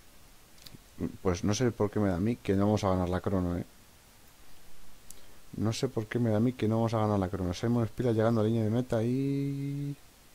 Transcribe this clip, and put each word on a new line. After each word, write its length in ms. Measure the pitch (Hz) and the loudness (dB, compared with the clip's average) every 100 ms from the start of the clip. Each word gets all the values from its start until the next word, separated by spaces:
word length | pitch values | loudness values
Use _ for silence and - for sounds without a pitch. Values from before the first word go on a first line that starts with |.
| - - - - - - - - - - 87 - | -20 -20 -20 -20 -20 -20 -20 -20 -20 -8 -6 -2
Pues 200 | 95 87 | -2 0
no 120 | 98 | 2
sé 160 | 104 123 | 2 0
por 200 | - 104 | 2 -2
qué 100 | 107 | 2
me 100 | 101 | 0
da 60 | 87 | 2
a 40 | |
mí 160 | 104 120 | 0 -2
que 160 | - | 0
no 140 | 98 104 | 2 4
vamos 180 | 104 | 4
a 60 | 101 | 2
ganar 180 | 92 87 | 2 2
la 140 | 90 | 0
crono, 340 | 104 95 87 87 | 0 0 0 -2
¿eh? 80 | - - - - - - - - - - - - - - - - - - - - | -6 -14 -20 -20 -20 -20 -20 -20 -16 -14 -10 -10 -10 -12 -14 -14 -14 -16 -14 -4
No 140 | 107 | -2
sé 160 | 110 127 | 0 -2
por 180 | 117 104 | -4 -4
qué 120 | 117 | 0
me 100 | 120 | 2
da 80 | 107 | 4
a 40 | |
mí 120 | 120 | 2
que 160 | 123 107 | 2 0
no 80 | 113 | 2
vamos 160 | 113 | 2
a 60 | 110 | 2
ganar 200 | 107 101 | 2 2
la 120 | 90 | 0
crono. 240 | 92 90 | 0 -2
Simon 320 | 87 117 120 110 | -2 0 2 0
Spila 260 | - 123 | 0 0
llegando 300 | 113 110 113 | 4 4 4
a 20 | |
línea 180 | 107 113 | 2 2
de 60 | 107 | 2
meta 340 | 117 123 117 | 0 0 0
y 920 | 113 131 139 139 139 139 139 143 143 139 - - - | 0 0 0 -2 -2 -4 -4 -4 -6 -8 -14 -20 -20